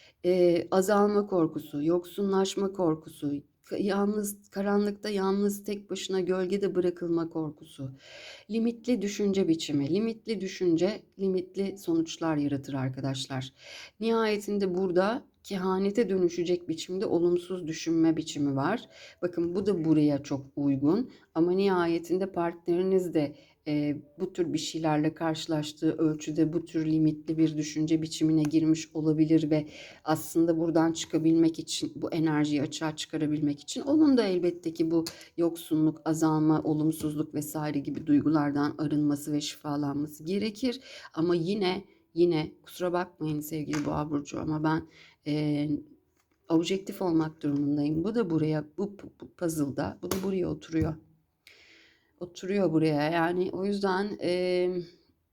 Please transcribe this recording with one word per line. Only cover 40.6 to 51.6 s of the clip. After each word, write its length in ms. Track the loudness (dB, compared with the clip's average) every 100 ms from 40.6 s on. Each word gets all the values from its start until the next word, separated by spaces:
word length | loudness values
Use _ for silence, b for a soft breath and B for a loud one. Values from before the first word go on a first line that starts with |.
| -4 -6 B B B
Ama 200 | -2 0
yine, 500 | 2 0 0 0 -2 -8 b b
yine 380 | 2 4 2 -2 -10
kusura 300 | -18 -6 -2
bakmayın 480 | -2 -4 -6 -4 -4
sevgili 460 | -4 -6 -4 -4 -2
Boğa 240 | -4 -2
burcu 300 | -4 -4 -6
ama 240 | -4 -2
ben, 180 | 0 0 -4 B B B -4
e, 420 | -2 0 0 0 -4 -6 -20 _ _ _ _ 0
objektif 540 | 2 2 -2 -4 -4
olmak 400 | 0 2 0 -4
durumundayım. 600 | -2 0 0 0 0 0
Bu 100 | -2
da 160 | -2 0
buraya, 340 | 0 0 -2 -4 -6
bu, 180 | -8 -8 -18 -18
bu 80 | -18 -6
puzzle'da, 640 | -4 -2 -2 -2 -6 -6
bu 80 | -6
da 60 | -4
buraya 240 | -2 -2 -2
oturuyor. 460 | -6 -4 -2 -2 -4 -14 _ _ _ -20 b